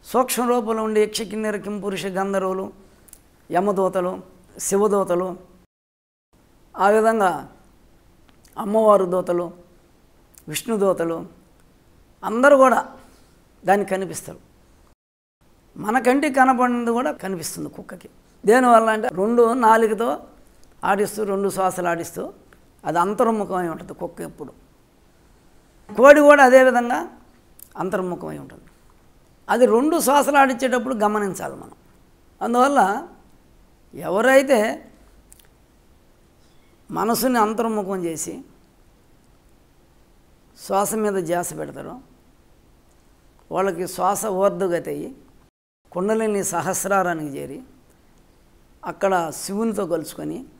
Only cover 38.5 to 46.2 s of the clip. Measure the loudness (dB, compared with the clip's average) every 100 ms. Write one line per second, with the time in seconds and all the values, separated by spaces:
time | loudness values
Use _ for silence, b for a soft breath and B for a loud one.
38.5 | _ _ _ _ _ _ _ _ _ _
39.5 | _ _ _ _ _ _ _ _ _ _
40.5 | -20 -4 -2 -2 -2 -2 -4 -2 -4 -4
41.5 | -10 -12 -12 -16 -16 -20 _ _ _ _
42.5 | _ _ _ _ _ _ _ _ _ _
43.5 | -4 -2 -4 -8 -4 -2 -2 -4 0 -2
44.5 | 0 -4 -4 -6 -10 -12 -16 -20 _ _
45.5 | _ _ _ _ -6 -2 -2